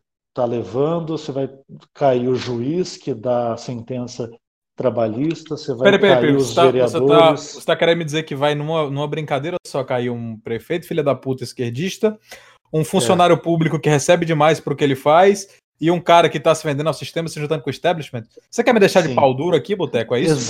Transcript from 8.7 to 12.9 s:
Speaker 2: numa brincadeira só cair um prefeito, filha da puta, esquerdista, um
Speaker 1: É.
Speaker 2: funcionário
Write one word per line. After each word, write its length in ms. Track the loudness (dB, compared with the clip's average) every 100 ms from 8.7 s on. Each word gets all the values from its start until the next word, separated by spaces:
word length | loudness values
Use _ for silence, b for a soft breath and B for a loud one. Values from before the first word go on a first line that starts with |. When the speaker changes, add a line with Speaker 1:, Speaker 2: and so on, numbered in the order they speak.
| -4 -4
Speaker 2:
numa 200 | -4 -6
brincadeira 480 | -6 -4 -4 -4 -8 -6
só 160 | -6
cair 280 | -4 -4 -4
um 280 | -6 -10 -12
prefeito, 480 | -8 -8 -6 -8 -4
filha 160 | -2
da 120 | 0
puta, 280 | -2 -4 -6
esquerdista, 760 | -8 -8 -6 -4 -6 -2 -4 -4 B B B B _
um 100 | -4
Speaker 1:
É. 20 |
Speaker 2:
funcionário 520 | 0